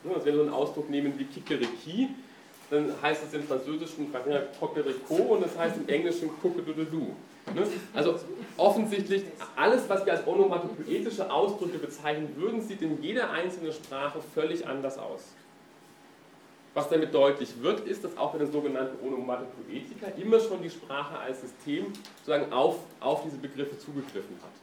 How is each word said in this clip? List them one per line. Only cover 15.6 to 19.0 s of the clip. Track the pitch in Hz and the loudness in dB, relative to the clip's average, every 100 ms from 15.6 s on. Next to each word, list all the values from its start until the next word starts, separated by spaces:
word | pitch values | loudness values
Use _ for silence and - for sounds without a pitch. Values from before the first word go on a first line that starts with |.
| - - - - - - - - - - - | -20 -20 -20 -20 -20 -20 -20 -20 -20 -20 -6
Was | 147 143 | -4 2
damit | 160 160 | 4 4
deutlich | 151 139 - 123 120 | 8 6 6 -2 0
wird, | 147 208 - | 0 0 -2
ist, | - | -4
dass | - - | -4 -2
auch | 151 | -2
bei | 156 | 0
den | 143 | 0
sogenannten | 147 143 131 131 - | 0 0 -2 -4 -4